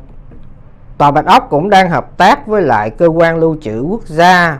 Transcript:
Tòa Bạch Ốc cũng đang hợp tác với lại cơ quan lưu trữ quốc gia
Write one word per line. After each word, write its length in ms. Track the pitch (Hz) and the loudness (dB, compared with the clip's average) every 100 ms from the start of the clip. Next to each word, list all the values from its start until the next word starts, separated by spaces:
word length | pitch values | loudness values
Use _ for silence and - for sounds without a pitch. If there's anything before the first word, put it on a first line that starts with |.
| - - - - - - - - - - | -14 -20 -20 -20 -20 -20 -20 -20 -14 -2
Tòa 140 | 143 | 0
Bạch 140 | 139 156 | 2 2
Ốc 220 | 247 262 | 2 2
cũng 200 | 147 196 | -2 2
đang 200 | 190 185 | 2 2
hợp 280 | 139 - - | -2 -6 0
tác 300 | 185 277 214 | 2 2 -2
với 140 | 208 | -2
lại 280 | 151 107 110 | 0 0 -2
cơ 180 | - 170 | 0 0
quan 300 | 160 165 165 | 2 0 0
lưu 200 | 160 156 | -2 -2
trữ 200 | 110 110 | -8 -8
quốc 260 | 151 220 - | -6 -8 -6
gia 520 | 156 175 180 170 | 2 4 4 0